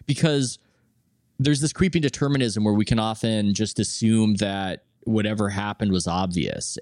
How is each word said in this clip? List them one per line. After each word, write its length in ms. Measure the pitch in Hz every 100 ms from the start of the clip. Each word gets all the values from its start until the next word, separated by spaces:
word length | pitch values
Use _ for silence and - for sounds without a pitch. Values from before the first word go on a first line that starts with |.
| -
because 540 | 135 165 143 127 - _ _ _ _ _ _ _ -
there's 220 | 135 147
this 120 | 151
creeping 280 | - 185 170
determinism 640 | 147 - 143 139 123 101
where 100 | 107
we 120 | 104 107
can 140 | 117
often 540 | 110 110 117 110 104
just 260 | 98 107 -
assume 560 | 107 - 113 110 110 101
that 480 | 101 98 95 85 _ _ -
whatever 420 | 110 104 107 101
happened 420 | 101 104 101 104
was 160 | 92 85
obvious. 720 | 87 95 87 52 50 - -